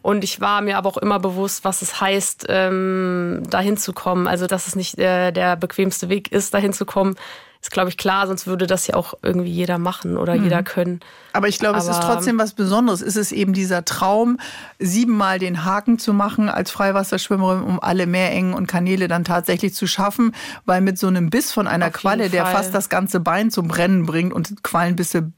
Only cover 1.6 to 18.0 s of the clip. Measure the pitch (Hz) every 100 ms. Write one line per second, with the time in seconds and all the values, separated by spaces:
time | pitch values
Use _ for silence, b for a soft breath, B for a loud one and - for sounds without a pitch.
1.6 | 196 190 190 - 196 196 190 - - 190
2.6 | 185 190 190 185 185 180 175 175 - 190
3.6 | 202 208 - 180 185 180 180 175 180 185
4.6 | - 196 180 - 185 180 180 175 180 175
5.6 | 180 - 190 - 180 196 - 202 - 202
6.6 | 202 - 196 196 196 190 B B B B
7.6 | - - 185 - 196 190 196 190 185 185
8.6 | 185 185 - 185 - - - 180 175 170
9.6 | 175 175 180 185 175 175 175 175 185 175
10.6 | 185 - 175 175 B B B - 202 196
11.6 | 214 202 175 175 170 226 180 226 214 -
12.6 | 190 208 240 180 214 208 202 - 196 190
13.6 | 190 175 170 - 190 214 240 247 B B
14.6 | B B 190 202 240 214 196 190 185 175
15.6 | 180 196 220 226 - 202 202 214 208 -
16.6 | 190 - 196 196 196 190 - 196 185 185
17.6 | 196 180 - 185